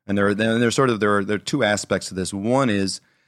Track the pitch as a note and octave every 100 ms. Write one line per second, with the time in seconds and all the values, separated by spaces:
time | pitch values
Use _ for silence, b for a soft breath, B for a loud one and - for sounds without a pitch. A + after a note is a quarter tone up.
0 | - G2+ G2+ G2+ A2+ A2+ A#2+ A2 C3+ A2
1 | G#2 G#2 G2 G#2 - D3 G#2+ G#2 - F#2+
2 | - F#2 F2+ G2 G#2 B2+ C3+ G2+ F#2+ -
3 | - _